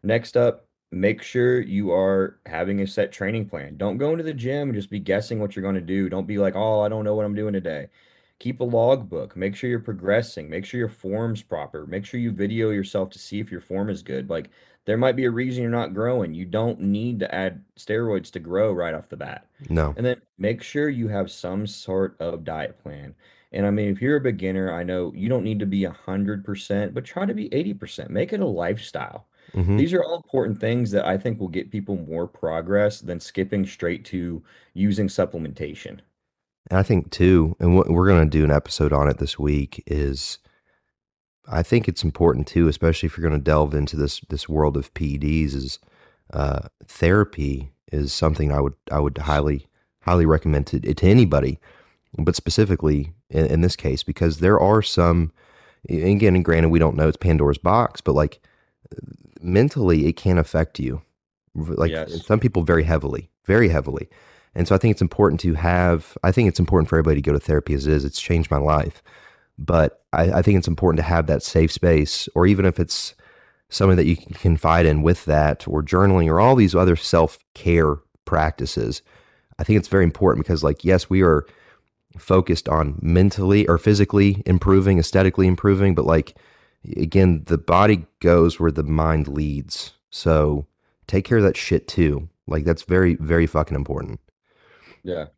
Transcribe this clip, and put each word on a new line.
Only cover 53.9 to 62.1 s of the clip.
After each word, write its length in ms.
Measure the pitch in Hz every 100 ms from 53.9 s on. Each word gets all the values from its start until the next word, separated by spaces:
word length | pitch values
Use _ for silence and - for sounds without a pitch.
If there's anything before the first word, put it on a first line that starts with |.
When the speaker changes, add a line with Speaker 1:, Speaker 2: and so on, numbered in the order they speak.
| 65
Speaker 2:
because 340 | - 78 85 76
there 220 | 87 104
are 220 | 92 110
some, 520 | 107 - 85 85 80 _ _ _ _ _ -
and 140 | 82
again, 320 | 90 101 107 90
and 100 | 85
granted, 240 | 82 82
we 100 | 82
don't 160 | 80 69
know, 120 | 78
it's 80 | -
Pandora's 400 | 90 78 71 69
box, 420 | 87 110 120 -
but, 140 | -
like, 260 | 71 76 - _ _ _ _ _ - - - _ -
mentally, 640 | 87 92 135 - 95 82 73
it 80 | 82
can 220 | 95 90
affect 420 | 76 80 80 -
you, 220 | 65 71 _ _ _ _ _ -
v-, 180 | 78
like, 180 | - 82
Speaker 1:
Yes. 340 | 80 78